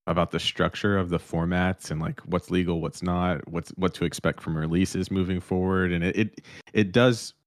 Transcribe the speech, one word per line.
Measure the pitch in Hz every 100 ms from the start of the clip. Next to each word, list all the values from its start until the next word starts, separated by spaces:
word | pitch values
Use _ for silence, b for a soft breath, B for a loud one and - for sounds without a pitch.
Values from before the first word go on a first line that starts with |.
| -
about | 85 85
the | 82
structure | - - 87 - 104 98
of | 87
the | 85
formats | - 82 85 90 92 92 -
and, | 78
like, | 80 -
what's | - 87 -
legal, | 92 87 85
what's | 78 -
not, | 90 87 90 85 -
what's, | 82 -
what | - 92 -
to | 85
expect | - 82 -
from | - 80
releases | 80 87 92 95 87
moving | 95 90 90
forward. | - 92 92 95 90
And | 87 92
it, | 92
it, | 110 - B B B
it | 110 101
does | 117 123 117 - _